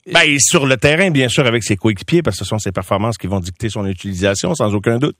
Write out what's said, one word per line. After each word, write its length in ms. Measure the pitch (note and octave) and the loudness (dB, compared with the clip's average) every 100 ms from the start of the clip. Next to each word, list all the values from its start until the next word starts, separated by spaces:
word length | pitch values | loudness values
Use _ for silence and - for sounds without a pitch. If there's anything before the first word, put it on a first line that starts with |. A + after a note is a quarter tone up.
| - | -2
Ben, 260 | E3+ D#3 C#3+ | 2 4 2
sur 260 | - F3 C#3 | 2 2 2
le 100 | C3 | 2
terrain, 340 | D3 D#3 F#3+ | 2 2 2
bien 200 | C#3+ B2+ | 2 2
sûr, 160 | A#2 C3 | 2 2
avec 180 | A#2 | 0
ses 140 | - G2+ | 0 -2
coéquipiers, 440 | A2+ G#2 - E3+ | 0 -2 0 0
parce 160 | D3+ F#2+ | 0 -4
que 60 | |
ce 60 | G2 | -4
sont 80 | A2 | -6
ses 160 | G2+ | -4
performances 440 | F#2+ F#2 G2+ A2 G#2+ | -6 -2 0 0 -4
qui 100 | - | -4
vont 120 | G2 | -4
dicter 300 | F2 F2 A2+ | -4 -8 -8
son 160 | G#2+ G2 | -6 -6
utilisation, 680 | F#2 G2+ F#2 G2 G2 F3 E3 | -6 -8 0 0 2 0 0
sans 180 | A2 G2+ | 0 0
aucun 220 | G#2+ A#2 | 0 0
doute. 180 | D3 - | 0 -2